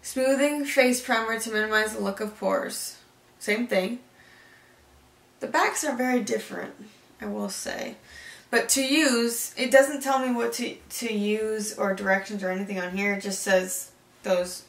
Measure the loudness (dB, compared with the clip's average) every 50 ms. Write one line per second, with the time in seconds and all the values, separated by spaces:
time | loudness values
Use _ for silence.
0 | -12 -8 -4 0 2 2 4 4 4 2 2 0 -2 0 4 4 6 6 4 2
1 | 0 0 0 0 2 0 -2 -4 -4 -2 -2 0 0 2 2 2 2 0 -2 -2
2 | -4 -4 -2 -4 -6 -8 -6 -4 -2 0 0 0 -2 -4 -8 -8 -8 -10 -12 -14
3 | -20 _ _ _ _ _ _ _ -2 -2 0 0 0 0 2 0 0 0 -4 -8
4 | -10 -18 _ _ -20 -20 -20 -20 -20 -20 -20 -20 _ _ -20 _ _ _ -20 _
5 | _ _ _ _ _ _ _ _ -10 -2 0 2 2 2 0 -2 -2 -2 -2 0
6 | 0 2 2 0 0 0 -2 -4 -4 -6 -10 -10 -10 -10 -12 -18 -20 -20 -20 -20
7 | -20 _ -18 _ -8 -6 -6 -4 -4 -6 -6 -6 -8 -8 -6 -6 -8 -10 -10 -14
8 | -20 -20 -20 -18 -18 -18 -20 -20 -8 _ 0 0 2 2 2 2 2 2 4 4
9 | 4 4 4 2 2 0 -2 -4 -6 -8 -4 -4 -2 8 8 8 8 8 2 -4
10 | 0 0 2 2 2 0 0 0 0 -2 -2 -4 -6 -6 -8 -12 -16 -12 -10 -6
11 | -4 -2 -2 0 0 0 0 0 0 -2 -2 -4 -4 -6 -4 -2 -2 -2 0 0
12 | 2 2 2 2 0 -4 -8 -6 -4 -4 -4 -4 -4 -4 -4 -6 -6 -4 -4 -2
13 | 0 0 0 -2 -4 -6 -6 -4 0 2 2 2 2 0 -6 -8 -10 -12 -18 _
14 | _ _ _ _ -2 0 0 0 0 -2 -8 -14 -16